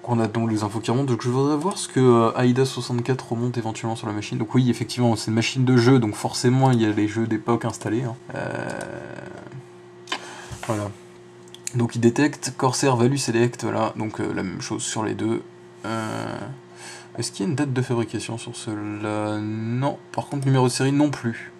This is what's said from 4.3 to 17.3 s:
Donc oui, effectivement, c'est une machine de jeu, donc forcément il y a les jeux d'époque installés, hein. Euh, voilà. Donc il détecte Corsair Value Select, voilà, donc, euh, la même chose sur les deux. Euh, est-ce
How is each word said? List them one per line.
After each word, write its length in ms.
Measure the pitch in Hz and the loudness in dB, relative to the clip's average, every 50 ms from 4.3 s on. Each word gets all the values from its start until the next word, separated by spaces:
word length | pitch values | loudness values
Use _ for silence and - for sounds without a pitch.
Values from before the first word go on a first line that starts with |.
| 131 127 | -4 -4
Donc 160 | 117 - - | -4 2 2
oui, 160 | 127 123 123 | 4 4 4
effectivement, 440 | 117 - 113 - - 123 123 117 113 | 2 0 -2 -6 0 2 4 4 4
c'est 140 | 107 - - | 2 0 0
une 40 | 110 | 0
machine 320 | 113 117 - - 131 127 | 2 2 0 0 2 4
de 100 | 123 127 | 6 6
jeu, 220 | 123 113 127 135 131 | 6 8 8 6 6
donc 160 | 113 104 101 | 6 2 -2
forcément 560 | - - 120 - - - 123 127 131 135 131 | -4 -6 -6 -4 0 2 2 4 6 6 6
il 100 | 127 113 | 6 4
y 60 | 113 | 4
a 20 | 107 | 4
les 200 | 104 104 104 104 | 4 2 2 2
jeux 180 | 101 113 113 | 2 0 0
d'époque 400 | 113 113 101 - - 117 117 - | 0 0 -2 2 0 0 2 0
installés, 380 | 113 107 - - 107 104 120 135 | -4 -6 -4 -4 -2 -2 -2 -2
hein. 120 | 120 120 - - - - | -4 -8 -10 -12 -12 -8
Euh, 360 | - - - - - - - - - - - - - - - - - - - - - - - - - - - - - - - - - - - - - - - - - - - - - - | -6 -6 -4 -4 -4 -6 -6 -6 -8 -8 -8 -10 -12 -12 -12 -12 -12 -12 -12 -14 -14 -14 -14 -14 -16 -16 -16 -20 -20 -20 -20 -20 -20 -10 -10 -10 -10 -10 -14 -16 -16 -14 -14 -14 -10 -4
voilà. 240 | - 113 104 104 101 98 - - - - - - - - - - - - - - - - | -4 -2 -2 -4 -6 -8 -12 -18 -20 -20 -20 -20 -20 -20 -20 -20 -20 -20 -12 -10 -4 0
Donc 200 | 120 120 117 - | 0 0 0 0
il 60 | 120 | 4
détecte 540 | 113 120 117 - 143 151 - - - - 131 | 4 6 6 6 2 2 0 -4 -8 -10 -4
Corsair 400 | - 139 127 123 - - 139 127 | 0 0 0 2 4 2 4 4
Value 200 | 113 117 123 139 | 6 4 4 4
Select, 480 | 139 - - 110 113 120 120 120 - - | 2 0 0 4 4 4 2 2 -2 -4
voilà, 280 | 107 107 107 110 107 - | -2 0 0 0 -2 -2
donc, 220 | 113 110 107 - - | -4 -6 -4 -4 -4
euh, 140 | 107 101 | -4 -2
la 100 | 104 101 | -2 -2
même 200 | 95 92 87 - | -4 -4 -6 -6
chose 200 | - - 110 110 | -6 -6 -6 -4
sur 220 | - - - 113 107 | -4 -6 -4 -4 -2
les 100 | 107 104 | -4 -2
deux. 280 | 101 98 110 113 - - - - - - - - - - | -2 -2 -2 -2 -2 -4 -10 -20 -20 -20 -20 -20 -12 -8
Euh, 540 | 107 113 113 110 110 110 110 113 110 113 113 101 117 135 135 - - - - - - - - - - - - | -6 -4 -4 -4 -4 -6 -6 -6 -6 -8 -8 -10 -10 -12 -14 -16 -20 -20 -18 -18 -16 -16 -16 -18 -14 -8 -8
est-ce 140 | 120 - | -8 -8